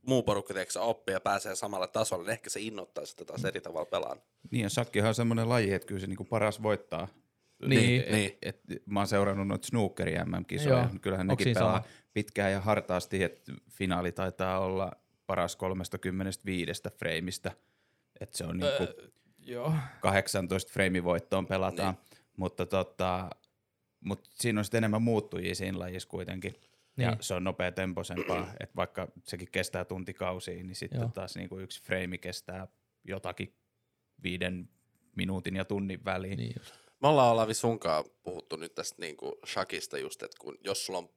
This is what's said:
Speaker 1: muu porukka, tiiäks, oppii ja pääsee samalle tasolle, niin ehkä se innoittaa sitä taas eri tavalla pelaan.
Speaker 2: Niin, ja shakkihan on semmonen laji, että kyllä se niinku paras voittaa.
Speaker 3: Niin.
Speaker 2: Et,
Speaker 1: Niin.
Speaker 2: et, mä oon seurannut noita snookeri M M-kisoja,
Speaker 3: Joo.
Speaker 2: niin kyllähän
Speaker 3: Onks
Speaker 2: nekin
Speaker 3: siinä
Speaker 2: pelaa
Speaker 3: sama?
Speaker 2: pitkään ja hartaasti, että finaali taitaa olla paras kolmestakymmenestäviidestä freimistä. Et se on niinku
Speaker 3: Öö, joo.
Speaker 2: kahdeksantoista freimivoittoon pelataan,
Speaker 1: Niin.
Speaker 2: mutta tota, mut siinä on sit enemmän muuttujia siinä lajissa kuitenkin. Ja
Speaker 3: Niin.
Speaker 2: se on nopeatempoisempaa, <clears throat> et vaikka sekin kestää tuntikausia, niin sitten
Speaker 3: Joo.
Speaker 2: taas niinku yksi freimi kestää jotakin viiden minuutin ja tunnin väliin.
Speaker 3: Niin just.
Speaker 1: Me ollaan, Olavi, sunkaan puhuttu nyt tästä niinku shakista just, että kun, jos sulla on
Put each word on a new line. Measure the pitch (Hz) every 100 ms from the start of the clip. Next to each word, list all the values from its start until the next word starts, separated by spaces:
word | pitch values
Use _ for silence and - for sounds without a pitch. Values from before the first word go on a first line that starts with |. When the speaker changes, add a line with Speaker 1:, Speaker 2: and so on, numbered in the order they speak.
| 127
Speaker 1:
muu | 131
porukka, | 104 101 -
tiiäks, | 95 90 98
oppii | 113 113 -
ja | 92
pääsee | 101 98 104 95
samalle | 104 95 92
tasolle, | 110 110 90
niin | 92
ehkä | 113 101
se | 98
innoittaa | 110 104 87 - 71
sitä | - 85
taas | - 95
eri | 92
tavalla | 87 82 -
pelaan. | 90 62 67 _ _ -
Speaker 2:
Niin, | 123
ja | 101
shakkihan | - 120 107 107
on | 110
semmonen | 117 113 113
laji, | 120 98
että | 95 -
kyllä | 98
se | 95
niinku | 95
paras | 92 113 107 104
voittaa. | 110 101 - 82 90 _ _ _ _ _ -
Speaker 3:
Niin. | - 120 123
Speaker 2:
Et, | -
Speaker 1:
Niin. | 107 98 -
Speaker 2:
et, | - - - - -
mä | 101
oon | 101
seurannut | 101 101 98 98
noita | 101 -
snookeri | 120 98 - 90 85 85
M | 90
M-kisoja, | 85 92 147 127
Speaker 3:
Joo. | 123
Speaker 2:
niin | 95
kyllähän | 101 95 95
Speaker 3:
Onks | 131
Speaker 2:
nekin | 131
Speaker 3:
siinä | 104
Speaker 2:
pelaa | 92 92
Speaker 3:
sama? | - - _
Speaker 2:
pitkään | 104 104 - 98
ja | 98
hartaasti, | 101 104 - 90 - 95
että | 87 - - - _
finaali | - 95 87 90
taitaa | 85 95 - 92 92
olla | 95 95 92 - _ _ -
paras | 92 87 -
kolmestakymmenestäviidestä | 92 95 87 92 92 92 95 90 98 92 82 87 101
freimistä. | - 85 80 90 - 92 - _ _ _ _ _ -
Et | -
se | - 85
on | 90
niinku | 143 139
Speaker 3:
Öö, | - - - _ _ _
joo. | - 120 139 160 131 -
Speaker 2:
kahdeksantoista | 98 98 - 101 87 95 -
freimivoittoon | - 95 90 87 87 - 95 92
pelataan, | 95 92 87 95
Speaker 1:
Niin. | 92 - - _ -
Speaker 2:
mutta | 92 - 90
tota, | 98 90 - 92 90 85 - _ _ _ _ _ _
mut | - 101 _
siinä | - 123 107
on | 101
sit | 113
enemmän | 110 107
muuttujia | 117 110 - 90 92 92
siinä | 95 92
lajissa | 90 92 -
kuitenkin. | 90 90 92 95 - _ _ _ -
Ja | 123
Speaker 3:
Niin. | 104
Speaker 2:
se | -
on | 90
nopeatempoisempaa, | 95 - 90 90 92 87 87 87 90 90 90
<clears throat> | -
et | - 95
vaikka | 90 - 92 -
sekin | - 92 90
kestää | 92 90 90 90
tuntikausia, | 92 90 92 92 92 90 87
niin | 92 92
sitten | - 127
Speaker 3:
Joo. | 117
Speaker 2:
taas | 104 92 90
niinku | 92 95
yksi | 95 -
freimi | - 92 90 90
kestää | 90 92 - 92 95 _ _ _
jotakin | 80 95 90 90 - _ _ _ _ _ _ -
viiden | 92 90 90 90 90 _ _ _ _ -
minuutin | 92 95 92 95
ja | 95
tunnin | 101 98 92 98
väliin. | 92 95 101
Speaker 3:
Niin | 117 117
just. | - - _ _
Speaker 1:
Me | 143
ollaan, | 151 123
Olavi, | 113 110
sunkaan | 117 120 110 - 78 - _
puhuttu | - 90 - 80
nyt | 82 -
tästä | - -
niinku | 85 73 71 - -
shakista | - 92 85 - 71
just, | 65 -
että | - -
kun, | - -
jos | 95 98 -
sulla | 92
on | 87